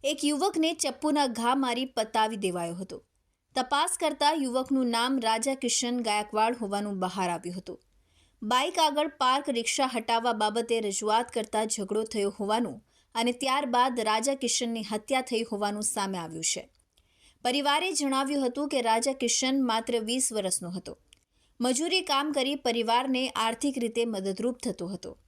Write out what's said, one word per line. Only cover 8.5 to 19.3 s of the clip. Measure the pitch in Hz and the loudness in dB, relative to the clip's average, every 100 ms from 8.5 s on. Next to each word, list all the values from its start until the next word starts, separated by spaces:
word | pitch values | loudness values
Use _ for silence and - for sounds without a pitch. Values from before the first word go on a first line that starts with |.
| 247 294 349 | 2 2 2
આગળ | 311 294 302 | 2 2 -2
પાર્ક | - 254 269 285 | 2 2 2 2
રિક્ષા | 240 226 - 262 240 | -2 0 0 0 0
હટાવવા | 226 233 240 | 0 2 2
બાબતે | 220 214 214 226 226 | 2 2 0 0 0
રજૂઆત | 214 196 214 220 240 | 0 -2 2 2 2
કરતા | - 208 214 220 | -4 -2 -2 -2
ઝઘડો | 220 196 208 | -2 -2 -2
થયો | 214 220 202 | -2 0 -2
હોવાનું | 202 202 214 226 175 _ _ _ 226 | -2 0 0 0 -4 _ _ _ 0
અને | 233 | 0
ત્યારબાદ | 247 269 269 277 240 254 240 | 0 0 0 2 4 4 2
રાજા | 214 220 240 269 | 2 2 2 0
કિશનની | 247 - 240 233 208 | 0 0 -2 -4 -4
હત્યા | 214 214 262 | -6 0 -2
થઈ | 254 226 226 | 0 -2 -2
હોવાનું | 208 208 208 | -2 -2 -2
સામે | 208 - 196 185 | -2 -2 -2 -2
આવ્યું | 165 160 | -6 -4
છે. | 160 - - _ _ _ _ _ - _ | -4 -4 -6 _ _ _ _ _ -20 _
પરિવારે | 247 262 285 294 370 | -2 0 2 2 2
જણાવ્યું | 294 277 262 269 285 262 | 0 0 0 0 0 0
હતું | 254 294 | -2 -2
કે | 277 | 0
રાજા | 233 226 254 | 2 2 2
કિશન | 269 240 | 0 0